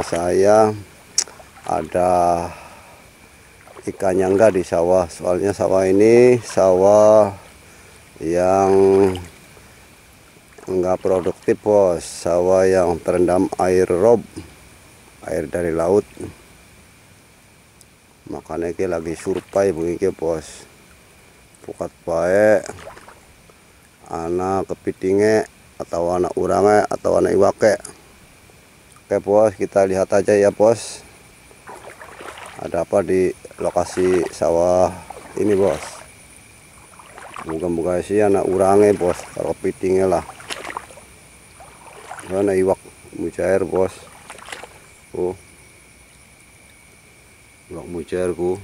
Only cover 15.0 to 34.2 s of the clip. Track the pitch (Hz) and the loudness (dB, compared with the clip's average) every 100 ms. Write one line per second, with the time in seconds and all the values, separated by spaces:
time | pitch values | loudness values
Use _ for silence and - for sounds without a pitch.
15 | - - - 87 78 87 87 80 82 104 | -20 -16 -8 -8 -6 -6 -4 -2 0 0
16 | - - - - - - - - - _ | 0 -10 -18 -18 -20 -20 -20 -20 -20 _
17 | _ _ _ _ _ _ _ _ _ _ | _ _ _ _ _ _ _ _ _ _
18 | _ _ - 76 - 78 85 82 95 85 | _ _ -16 -16 -12 -8 -6 -4 -4 -4
19 | 82 80 98 90 - 98 98 80 85 82 | -6 -8 -6 -6 -4 0 0 0 -4 -2
20 | 95 - 80 80 - - - - - - | -4 -4 -4 -6 -8 -20 -20 -20 -20 -20
21 | _ _ _ _ _ _ - - 85 _ | _ _ _ _ _ _ -16 -12 -12 _
22 | - 82 87 98 107 101 - - - - | -6 -2 0 2 4 2 -2 -16 -18 -20
23 | - - _ - - - _ _ _ _ | -20 -20 _ -20 -20 -20 _ _ _ _
24 | - 82 82 87 92 95 90 90 - - | -14 -10 -6 -4 -4 -4 -4 -8 -10 -6
25 | 92 98 107 110 - - - - - 85 | -2 2 2 2 -2 -10 -20 -16 -8 -4
26 | 85 90 90 - 90 92 101 104 - - | -2 -2 -2 -2 -2 2 4 4 2 -2
27 | 92 90 90 90 98 - 113 98 - - | 0 2 2 2 2 2 0 0 -6 -20
28 | - - - _ - - _ _ _ - | -20 -20 -20 _ -20 -20 _ _ _ -16
29 | - 101 95 104 110 95 95 101 98 95 | -4 -4 2 2 2 0 -2 0 2 0
30 | 95 101 95 104 101 92 107 113 - - | 0 0 2 4 2 4 2 2 -4 -16
31 | - - - _ - - - - - - | -20 -20 -20 _ -20 -20 -20 -20 -20 -20
32 | - - - - - - 80 80 82 101 | -20 -20 -20 -18 -20 -14 -8 -6 -2 -2
33 | 85 92 92 - - - 87 92 87 - | 0 0 0 -4 -14 -8 -4 -2 -4 -2
34 | 92 92 | 0 0